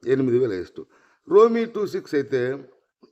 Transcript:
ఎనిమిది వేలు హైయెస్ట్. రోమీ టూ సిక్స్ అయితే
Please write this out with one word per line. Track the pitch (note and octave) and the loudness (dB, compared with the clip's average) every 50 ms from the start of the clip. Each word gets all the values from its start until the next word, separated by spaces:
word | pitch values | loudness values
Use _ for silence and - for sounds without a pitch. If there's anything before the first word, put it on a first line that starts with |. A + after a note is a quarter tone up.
| - | -4
ఎనిమిది | A#2 C3 C3+ C3 B2+ A#2 B2 | -2 0 0 2 0 0 0
వేలు | C3 A2+ | 0 -2
హైయెస్ట్. | F#2+ F2+ E2 - - D#2+ D#2 - _ _ _ _ _ _ _ D3 | -4 -6 -8 -10 -14 -18 -18 -18 _ _ _ _ _ _ _ 2
రోమీ | F3 G#3 A3+ A#3 A#3 A#3 A3+ | 4 6 6 6 4 0 -4
టూ | A3+ - G#3 G3+ | -4 -4 -6 -6
సిక్స్ | C#3 D#3 F#3+ - - D#3 | -6 -6 -8 -8 -4 -4
అయితే | C#3+ C#3 - C3+ B2 B2 B2+ C3+ C#3 C3+ - _ _ _ _ _ _ - _ | -4 -2 -2 -2 -2 -2 -4 -6 -8 -12 -20 _ _ _ _ _ _ -20 _